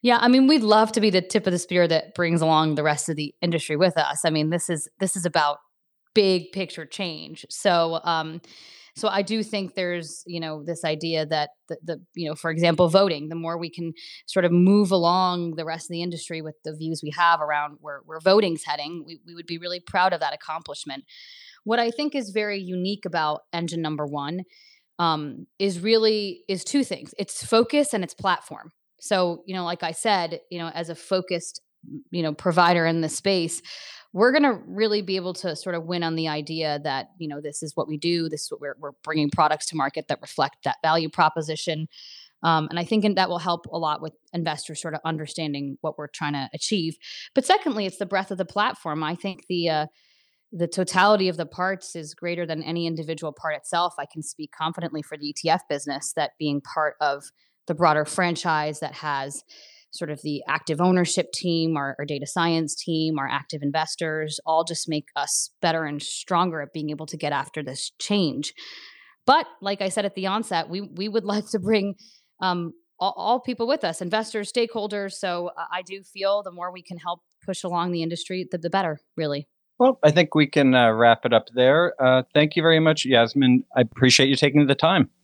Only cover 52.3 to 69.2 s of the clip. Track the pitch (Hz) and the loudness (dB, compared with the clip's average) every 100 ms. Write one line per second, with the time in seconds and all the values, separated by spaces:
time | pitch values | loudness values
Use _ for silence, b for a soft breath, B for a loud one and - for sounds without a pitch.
52.3 | 170 165 160 160 170 170 160 156 160 160 | -6 -4 -6 -6 -4 -4 -6 -6 -8 -8
53.3 | 143 160 151 - 170 175 - 147 - - | -8 -8 -8 -4 -2 -2 -4 -12 -12 -14
54.3 | - 151 - 160 170 170 156 147 151 147 | -14 -16 -8 -6 -6 -8 -8 -10 -12 -12
55.3 | 147 165 175 - 143 139 139 - - 147 | -6 0 0 0 -6 -4 -8 -6 -4 -4
56.3 | _ 151 143 - - 151 - 151 143 143 | _ -2 -2 -4 -2 -2 0 -2 -2 -8
57.3 | _ _ _ - 156 170 151 151 - 180 | _ _ _ -8 2 4 4 0 0 0
58.3 | 170 180 156 151 147 147 139 156 143 135 | 0 -2 0 -2 -6 -10 -8 -6 -4 -6
59.3 | 147 _ b b b b - 160 147 156 | -10 _ b b b b -10 -8 -8 -6
60.3 | 147 - 151 - 151 180 185 170 - 170 | -8 -2 -4 -2 2 4 4 2 0 -2
61.3 | - 180 165 160 156 139 135 147 147 147 | -4 -2 0 0 -2 -4 -6 -6 -6 -6
62.3 | - 170 165 156 - - 160 160 156 135 | 0 2 2 -2 -6 -4 -2 -2 -2 -4
63.3 | 139 143 151 143 147 156 - 165 156 156 | -4 -6 -6 -4 -2 -4 -4 -4 -4 -6
64.3 | 151 - 160 165 170 - 151 - - 143 | -8 0 0 0 -4 -4 -4 -4 -6 -4
65.3 | - - _ 175 165 156 147 - - - | -4 -4 _ -2 0 -2 -6 -10 -12 -4
66.3 | 180 180 160 143 165 151 147 156 156 151 | 0 0 -4 -10 -8 -8 -8 -10 -6 -4
67.3 | 143 139 - 143 135 - _ - 208 170 | -4 -4 -8 -8 -8 -10 _ -2 0 0
68.3 | 127 143 - B B B B B B | -2 -8 -10 B B B B B B